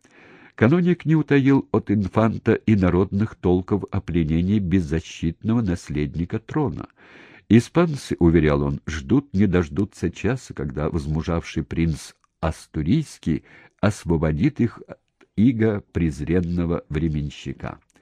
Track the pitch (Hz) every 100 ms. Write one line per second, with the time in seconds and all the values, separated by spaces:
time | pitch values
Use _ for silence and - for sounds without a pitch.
0 | _ _ - - - - 113 170 180 175
1 | 143 160 147 143 131 139 - 104 - 101
2 | 95 - 110 92 - 110 - 107 90 87
3 | 98 98 107 - 92 90 92 104 - 101
4 | - 85 76 80 92 107 92 95 80 80
5 | - - 82 82 104 117 107 85 - 71
6 | 73 64 85 107 - 156 135 67 - _
7 | - - - - - 110 - - 170 143
8 | - - 85 82 76 71 71 69 - 80
9 | 67 135 143 95 104 87 80 76 101 -
10 | 95 - 98 131 - - 71 67 78 82
11 | 71 78 80 85 - - 73 - 82 73
12 | - - _ _ 80 - - - 76 147
13 | 151 - - 78 - - - _ 101 -
14 | - 82 78 76 135 - 120 - - -
15 | _ _ _ - 113 117 110 101 - -
16 | 82 69 73 90 85 87 85 85 - 73
17 | 82 76 71 - 69 65 - - _ _